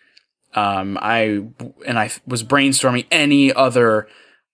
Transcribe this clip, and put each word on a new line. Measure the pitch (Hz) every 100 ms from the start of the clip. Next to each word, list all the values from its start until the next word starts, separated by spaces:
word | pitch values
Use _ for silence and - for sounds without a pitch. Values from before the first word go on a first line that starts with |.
| _ _ _ _ _
Um, | - 101 98 95 98
I, | 107 117 110 104 107 - 123 - -
and | 117
I | 107 -
was | - 123
brainstorming | 113 139 139 135 135 123 -
any | 160 147 143 135
other | - 131 123 117 107 - - _ _ _